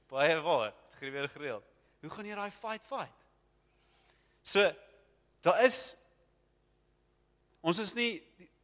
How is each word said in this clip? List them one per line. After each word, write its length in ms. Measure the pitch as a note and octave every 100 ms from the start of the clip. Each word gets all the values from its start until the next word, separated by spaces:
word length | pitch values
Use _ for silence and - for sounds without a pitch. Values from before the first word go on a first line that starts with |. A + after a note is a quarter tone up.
| -
Baie 340 | C3 D3 D#3+
waar, 320 | D#3 D3 G#2+ - _
dit 60 | -
gebeur 340 | C3+ C#3 C#3+
gereeld. 340 | C#3+ D3 G#2+ - _ _ _
Hoe 80 | D#3
gaan 160 | G#3 G#3
jy 100 | G#3
daai 160 | G3+
fight 320 | - A3+ A3
fight? 300 | - C4+ C#3+ _ _ _ _ _ _ _ _ _ _ _ _ _
So, 240 | - G3 G3 - - _ _ _ _ _ E3
daar 160 | F3+
is, 320 | B3+ - - - _ _ _ _ _ _ _ _ _ _ _ _ _ _ _ _
ons 180 | E3 F3
is 140 | G#3
nie, 280 | A#3+ A#3 F#3 - _ F3+ _